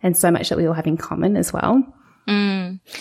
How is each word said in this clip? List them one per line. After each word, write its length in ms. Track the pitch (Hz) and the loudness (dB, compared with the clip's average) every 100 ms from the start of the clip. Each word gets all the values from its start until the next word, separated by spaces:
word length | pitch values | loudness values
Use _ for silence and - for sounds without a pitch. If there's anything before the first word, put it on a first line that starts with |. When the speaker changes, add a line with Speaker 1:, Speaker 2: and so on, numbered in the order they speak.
Speaker 1:
and 120 | 185 | 0
so 160 | 170 180 | 2 2
much 200 | 170 - | 2 0
that 80 | - | 0
we 80 | 165 | 0
all 80 | |
have 120 | 160 160 | 0 -2
in 100 | 160 | -2
common 360 | - 170 185 202 | -4 -2 0 0
as 140 | 180 | -2
well. 320 | - - 254 262 - _ _ - | -2 2 2 2 -6 _ _ -2
Speaker 2:
Mm. 520 | 202 202 190 180 185 - - | 0 0 -2 -6 -10 -14 -18